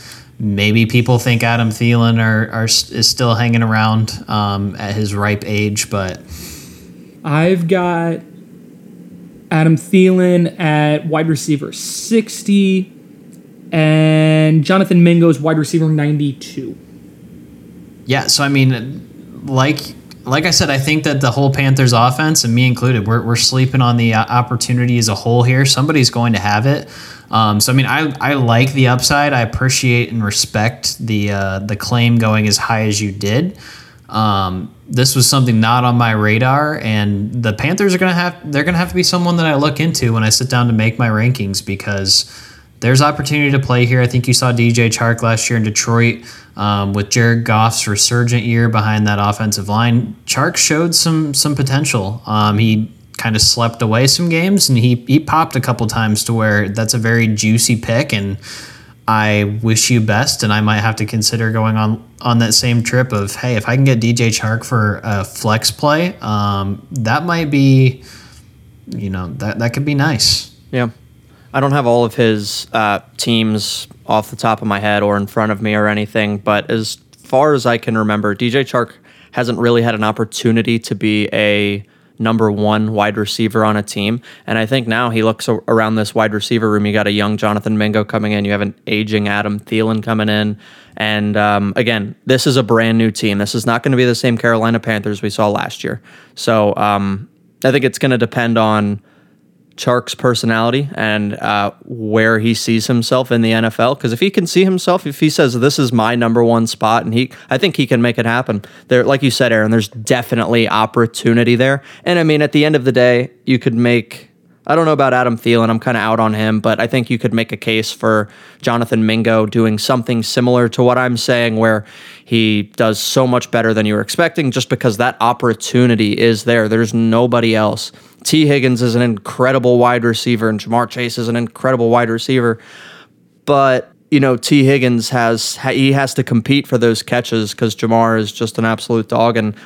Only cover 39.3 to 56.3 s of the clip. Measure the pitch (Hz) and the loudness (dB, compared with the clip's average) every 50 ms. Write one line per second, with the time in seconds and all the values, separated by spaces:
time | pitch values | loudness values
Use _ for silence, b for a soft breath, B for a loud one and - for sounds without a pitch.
39.3 | 175 170 165 160 147 139 147 151 139 - 156 165 - - 131 117 113 113 107 110 | 0 0 0 0 0 2 0 0 0 -2 -2 -2 -2 0 0 0 0 0 0 0
40.3 | 110 - 127 131 127 123 120 120 113 110 110 113 113 - 123 113 107 107 113 123 | 0 0 -2 -2 0 0 0 2 2 2 0 0 0 0 0 0 0 0 0 0
41.3 | 127 - 104 98 98 - - - 98 98 - 104 101 98 98 95 - - - B | 0 -2 -2 -4 -6 -6 -6 -8 -8 -8 -6 -6 -6 -4 -2 0 0 0 -2 B
42.3 | B B B B B B B B B - - 120 131 131 147 147 147 - 139 - | B B B B B B B B B -2 0 2 4 4 4 2 2 -2 -4 -2
43.3 | 147 147 147 139 139 131 135 - 123 123 123 117 127 127 123 120 - 123 120 - | 0 0 0 2 0 0 0 0 2 2 2 2 2 2 2 2 0 0 0 2
44.3 | 123 - 131 127 120 117 117 117 117 120 117 113 110 - 117 117 117 113 120 113 | 2 2 2 0 0 2 2 2 2 2 2 0 0 0 0 0 0 0 0 0
45.3 | 113 113 - - 120 113 107 107 107 - - 120 117 117 117 117 113 - B B | 0 0 -2 -2 -2 -2 -2 -2 -2 -2 -2 0 2 2 2 2 0 -2 B B
46.3 | B B B B B 104 101 104 104 101 98 98 98 104 101 - - 120 117 117 | B B B B B -6 -2 -2 0 0 -2 -2 -2 -2 -4 -2 0 0 2 2
47.3 | 117 117 117 - 110 110 110 113 110 - - 110 101 98 - - 120 120 120 117 | 2 0 0 0 2 2 2 2 0 -2 -4 -4 -2 0 0 0 0 0 0 0
48.3 | 120 120 107 120 117 117 117 113 110 110 104 110 107 107 107 104 104 101 104 104 | 0 0 0 0 0 2 2 2 2 0 0 0 0 0 0 0 0 0 0 0
49.3 | 104 - 110 107 104 101 95 101 104 110 117 120 117 123 113 104 104 - - - | -2 -2 -2 -4 -4 -4 -4 -2 -2 0 2 2 2 0 0 -2 -8 -10 -10 -6
50.3 | - - 143 175 175 - - - 156 156 170 170 160 - - 170 160 160 156 147 | -2 -2 -2 -2 0 0 0 0 0 0 0 0 0 0 0 0 0 0 0 -2
51.3 | 143 - - 151 143 147 143 135 131 139 151 - - 113 95 98 110 117 - - | -2 -2 -2 -2 0 -2 -2 0 0 0 0 -2 -2 -2 -4 -4 -6 -8 -6 -4
52.3 | 107 107 107 107 104 104 113 110 110 107 110 - - - - - - - - 117 | 0 0 2 2 2 2 2 2 2 0 -2 -4 -8 -16 -20 -18 -12 -8 -4 -2
53.3 | 107 107 - - - 120 117 113 113 - 117 107 110 117 135 135 - - 175 170 | 0 0 2 0 2 0 0 -2 -2 -2 -2 0 2 2 2 2 0 0 0 -2
54.3 | 165 165 170 190 202 196 - 143 135 117 120 123 120 120 - - 131 156 - - | -2 0 0 2 2 2 2 2 2 2 2 2 2 0 0 2 0 2 2 2
55.3 | 156 160 160 - - 139 120 135 120 - 117 107 - 117 110 107 104 104 - - | 2 2 2 0 -2 -2 -2 -2 -2 -2 -2 -4 -2 -2 -2 0 0 -2 -2 -2